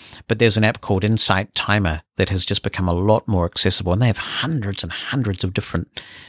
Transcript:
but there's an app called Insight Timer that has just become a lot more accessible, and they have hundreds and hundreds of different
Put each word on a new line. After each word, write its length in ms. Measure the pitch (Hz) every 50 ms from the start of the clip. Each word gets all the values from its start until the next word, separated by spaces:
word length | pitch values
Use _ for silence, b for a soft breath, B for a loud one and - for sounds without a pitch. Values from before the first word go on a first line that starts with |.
| B B B B B B
but 100 | 117 107
there's 200 | 120 113 95 110
an 60 | 110
app 180 | 107 - - -
called 200 | - 101 92 98
Insight 520 | 104 113 107 - - 98 95 104 - -
Timer 480 | - - - 101 107 98 85 78 78 - _ _
that 120 | - 92 -
has 160 | 95 92 -
just 180 | - 98 - -
become 240 | 98 - - 92
a 60 | 90 85
lot 340 | 87 95 107 107 107 -
more 200 | - 104 90 85
accessible, 480 | 85 - - - 101 - - 92 87 90
and 80 | 104 123
they 60 | 117
have 100 | 104 -
hundreds 640 | - - - - - 160 165 139 104 98 98 - -
and 100 | 87 -
hundreds 500 | - - - - 139 120 104 95 - -
of 120 | 92 95
different 480 | 104 - - - 87 - - _ B B B B B B